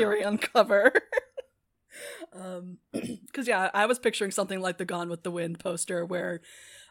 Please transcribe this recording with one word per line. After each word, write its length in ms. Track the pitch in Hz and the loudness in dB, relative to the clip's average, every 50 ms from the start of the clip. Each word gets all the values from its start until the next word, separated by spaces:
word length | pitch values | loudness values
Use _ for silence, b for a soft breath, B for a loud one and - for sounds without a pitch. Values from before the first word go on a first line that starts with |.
| 226 | 2
Criterion 340 | 208 208 214 196 202 208 214 | 2 2 2 0 0 0 0
cover. 560 | - - - 226 208 220 208 202 202 262 - | -2 2 4 4 6 6 6 6 6 6 4
<laughs> 80 | - - - - 427 - - _ - - _ _ _ _ _ _ _ _ B B B B 587 B B 330 B - | 4 0 0 -2 -4 -4 -4 _ -16 -16 _ _ _ _ _ _ _ _ B B B B -14 B B -14 B -14
Um, 440 | 180 185 185 185 180 180 180 180 - _ _ - | -12 -12 -10 -10 -10 -10 -12 -14 -16 _ _ -8
<clears throat> 400 | - - 240 240 196 - - - | -8 -6 -8 -8 -10 -14 -12 -8
'cause, 140 | 277 254 240 | -4 -2 0
yeah, 220 | 226 185 190 190 - | 2 2 2 0 2
I 120 | 202 208 | 2 4
was 140 | 226 247 240 | 4 2 2
picturing 320 | - 233 214 - 214 196 | 2 0 0 0 -2 -2
something 300 | - - 196 190 196 190 | 0 -2 -2 -2 -2 -2
like 160 | 185 180 175 - | -2 -2 -2 -2
the 80 | 185 | -4
Gone 240 | 175 185 175 175 175 | -4 -4 -4 -4 -4
with 140 | 170 170 - | -6 -6 -6
the 80 | 180 | -6
Wind 280 | 175 175 170 170 170 - | -4 -4 -4 -4 -6 -6
poster 460 | - 190 175 170 - - 190 170 170 | -4 -4 -4 -4 -4 -2 -2 -2 -2
where 360 | 175 180 175 175 180 175 170 B B B B B B B B B B | -2 -4 -4 -4 -4 -6 -8 B B B B B B B B B B